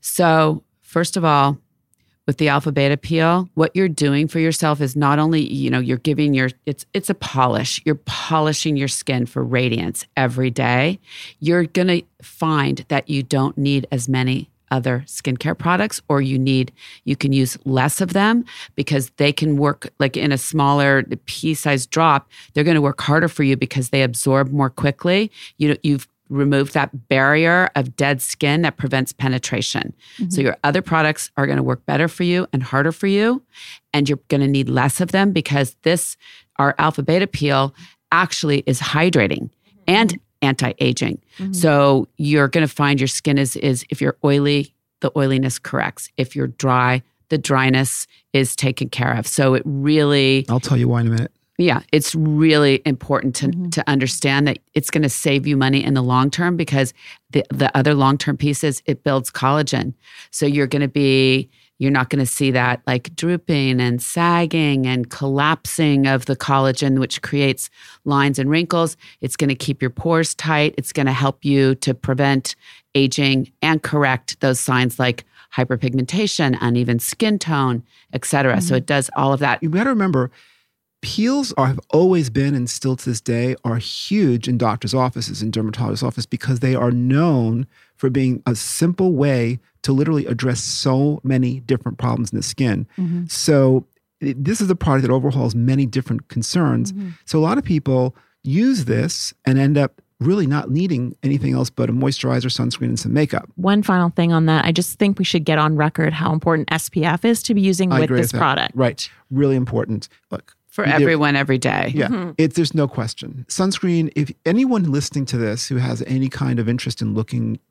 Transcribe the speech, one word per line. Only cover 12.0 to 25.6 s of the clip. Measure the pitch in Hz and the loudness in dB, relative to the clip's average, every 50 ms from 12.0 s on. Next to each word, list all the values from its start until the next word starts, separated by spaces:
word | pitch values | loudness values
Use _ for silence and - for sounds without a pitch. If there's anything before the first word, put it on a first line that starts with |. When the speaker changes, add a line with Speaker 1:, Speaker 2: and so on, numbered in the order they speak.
| - _ _ _ | -2 _ _ _
Speaker 1:
find | - - - - 170 160 156 151 139 139 135 - - _ | -20 -20 -8 -4 -2 0 0 0 0 0 -2 -4 -4 _
that | 151 139 - - | -2 -2 -2 -2
you | 151 139 | -4 -4
don't | 135 123 - 135 131 143 - | -2 0 0 0 0 0 -2
need | - 139 143 139 139 127 - | -2 0 0 0 0 -2 -2
as | - 127 120 131 | -6 -6 -4 -2
many | 131 127 127 127 127 135 - _ _ _ _ _ | -2 0 0 0 -2 -4 -6 _ _ _ _ _
other | 135 131 120 131 123 120 139 | -4 -2 0 -2 -2 -4 -6
skincare | - - - - 139 127 120 - 151 - | -10 -16 -10 -6 -6 -6 -4 -4 -6 -6
products, | - - 165 180 185 202 214 - - _ _ | -2 -2 -2 0 0 0 -4 -6 -10 _ _
or | 147 139 | -2 0
you | 139 131 135 131 | 0 0 -2 -2
need, | 131 135 135 131 131 123 _ _ - - - - _ | 0 2 2 0 0 -2 _ _ -20 -20 -20 -12 _
you | - 143 | -6 -4
can | - - 143 | -2 0 0
use | 139 135 131 127 - - _ | 2 2 0 0 -4 -8 _
less | 139 131 127 127 151 - - | -2 0 2 2 0 0 -2
of | 190 175 | -4 -2
them | 175 196 202 214 226 240 233 - - - - - _ | 0 2 2 2 2 2 0 -4 -12 -20 -20 -12 _
because | - 139 - 151 135 120 - _ | -6 -4 0 0 -2 -2 -4 _
they | - 143 147 | 0 0 0
can | 147 - 151 156 147 | 2 0 0 0 2
work, | 139 147 143 143 _ - - _ _ | 2 2 0 0 _ -10 -18 _ _
like, | 139 139 - | -2 -2 0
in | - - 143 | -2 0 0
a | 139 | 0
smaller | 131 - - - 156 143 139 143 143 139 139 139 135 - - - - _ | -2 -4 -4 -2 0 2 2 4 4 4 4 4 2 0 -2 -8 -10 _
pea-sized | - - - - 156 156 147 - 151 143 135 127 _ | -12 -12 -6 -4 -4 -4 -2 0 0 0 0 -2 _
drop. | - 160 165 165 147 139 - _ - - - _ | 0 2 4 4 4 2 0 _ -20 -20 -20 _
They're | _ 147 147 | _ 0 2
gonna | 165 170 156 | 4 4 4
work | 143 143 135 - | 2 0 -2 -2
harder | - - 147 160 165 165 | 0 2 2 2 2 0
for | - - 151 | 0 0 2
you | 135 135 | 2 2
because | 131 135 - - 135 127 - | 0 -2 -4 -2 -4 -4 0
they | - 139 | 0 0
absorb | 135 127 117 - - 139 131 135 139 131 | 0 0 0 -2 -2 0 2 2 2 0
more | 139 143 135 131 | 0 0 0 -2
quickly. | - - 123 143 139 _ - 175 180 196 220 214 _ - - - _ | -2 0 -2 -2 -2 _ -2 0 0 0 0 -2 _ -14 -20 -20 _
You, | _ | _